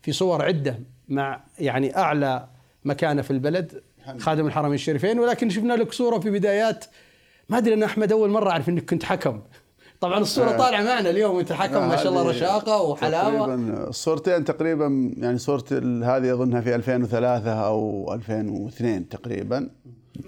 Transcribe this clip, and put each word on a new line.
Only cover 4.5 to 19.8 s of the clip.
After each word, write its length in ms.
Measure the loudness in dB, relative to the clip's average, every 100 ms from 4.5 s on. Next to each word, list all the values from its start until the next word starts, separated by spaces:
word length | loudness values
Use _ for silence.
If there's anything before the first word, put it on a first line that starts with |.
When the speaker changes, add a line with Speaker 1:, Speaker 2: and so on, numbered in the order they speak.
| 0 0
Speaker 1:
الشريفين، 440 | 0 -2 0 0 2
ولكن 320 | 2 2 -2
شفنا 220 | 0 0
لك 200 | 0 0
صورة 260 | -2 0 0
في 120 | 0
بدايات، 540 | 0 2 2 0 -2 -10 -20 -20 _ _ _ -4
ما 100 | 0
أدري 160 | 4
أنا 120 | 4 2
أحمد 260 | 2 2
أول 180 | 4 4
مرة 200 | 2 2
أعرف 180 | 0 0
إنك 160 | -2
كنت 200 | 0 -2
حكم. 360 | 0 -2 -2 -4 -10 -20 _ _ -20 -6
طبعًا 180 | 0 2
الصورة 320 | 2 2 2
Speaker 2:
آه. 60 | 4
Speaker 1:
طالعة 260 | 4 4
معنا 280 | 2 2 2
اليوم، 280 | 2 2 2
أنت 140 | 0
حكم، 360 | -2 0 2 2
ما 80 | 2
شاء 120 | 2
الله، 140 | 2
Speaker 2:
هذه 60 | 2
Speaker 1:
رشاقة 540 | 2 0 0 2 2
وحلاوة. 640 | 2 0 0 2 2 2 0
Speaker 2:
تقريبًا 420 | -2 -2 -4 -6
الصورتين 560 | -4 -2 0 2 2
تقريبًا، 720 | 0 0 0 0 0 0 -2 -2
يعني 220 | -2 -2
صورة 260 | 0 -2 -2
ال-، 320 | -2 0 0
هذه 280 | 0 2 2
أظنها 280 | 2 2 0
في 140 | 0
ألفين 280 | 0 0 0
وثلاثة 500 | 0 0 0 0 0
أو 640 | 0 0 0 -2 -4 -6
ألفين 340 | -6 -4 -4 -4
واثنين 600 | -6 -8 -4 -2 -2 -6
تقريبًا. 600 | -10 -8 -6 -4 -4 -6 -14